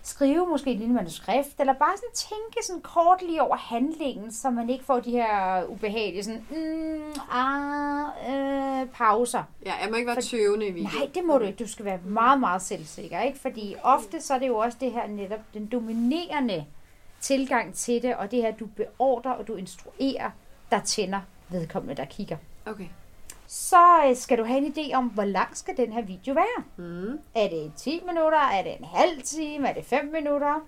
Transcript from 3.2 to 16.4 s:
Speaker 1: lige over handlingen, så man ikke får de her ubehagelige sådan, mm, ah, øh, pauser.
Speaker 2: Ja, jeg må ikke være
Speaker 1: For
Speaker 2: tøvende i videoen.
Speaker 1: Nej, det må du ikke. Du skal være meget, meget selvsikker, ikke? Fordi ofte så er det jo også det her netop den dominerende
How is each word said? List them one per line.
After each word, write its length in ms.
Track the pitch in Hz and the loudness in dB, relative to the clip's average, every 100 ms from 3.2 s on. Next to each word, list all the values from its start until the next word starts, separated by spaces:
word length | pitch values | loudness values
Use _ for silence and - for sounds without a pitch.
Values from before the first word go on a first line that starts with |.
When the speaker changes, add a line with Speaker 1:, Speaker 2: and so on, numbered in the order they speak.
Speaker 1:
lige 200 | 359 320 | 2 2
over 140 | 247 - | 2 2
handlingen, 760 | - 233 277 311 294 185 214 | -2 -2 0 0 -4 -4 -10
så 180 | 220 269 | -4 -2
man 200 | 240 233 | -2 -2
ikke 140 | 254 254 | -4 2
får 140 | 247 | 0
de 120 | 240 | 2
her 520 | 240 226 208 190 185 - | 0 2 2 2 0 -2
ubehagelige 560 | 190 214 220 208 175 | -4 -4 -2 -2 -4
sådan, 220 | 202 226 - | -6 -8 -8
mm, 640 | 311 320 320 320 311 302 294 - | -6 -4 -4 -4 -6 -8 -12 -4
ah, 1500 | 247 262 285 285 294 285 285 294 - 240 277 269 277 269 269 | 0 0 0 -2 -2 -2 -2 -4 -6 -4 -2 0 0 0 -2
øh, 60 | 254 | -4
pauser. 560 | - 226 208 240 220 156 - 190 | 2 4 6 4 0 -6 -10 -6
Speaker 2:
Ja, 80 | 170 | -4
jeg 80 | 196 | -2
må 60 | 226 | -2
ikke 120 | 240 | 0
være 80 | 240 | -2
Speaker 1:
For 60 | |
Speaker 2:
tøvende 460 | 208 240 208 208 208 | -2 2 2 2 0
i 40 | |
videoen. 240 | 175 196 151 | -4 -4 -2
Speaker 1:
Nej, 100 | 277 359 | -2 -2
det 100 | 349 | 0
må 120 | 277 | 2
du 60 | 208 | 0
ikke. 180 | 202 | -4
Du 60 | 214 | -10
skal 160 | - 202 | -8 -6
være 140 | 185 180 | -6 -4
meget, 340 | 214 233 277 | 2 4 4
meget 220 | 220 185 | 4 -2
selvsikker, 600 | - 185 156 - 208 170 | -4 -8 -10 -14 -8 -4
ikke? 180 | 240 - | -4 -4
Fordi 360 | 269 226 208 - | -8 -6 -10 -2
ofte 380 | - 277 285 330 | 4 4 2 -10
så 120 | - | -2
er 60 | 262 | -2
det 80 | 262 | 0
jo 100 | 220 | 0
også 200 | 233 233 | -2 -2
det 100 | 254 | -4
her 160 | 233 208 | -4 -6
netop 320 | 208 190 214 - | -6 -6 -8 -10
den 120 | 214 214 | -12 -4
dominerende 1000 | 247 226 226 240 320 349 294 | -4 -2 0 2 0 -2 -2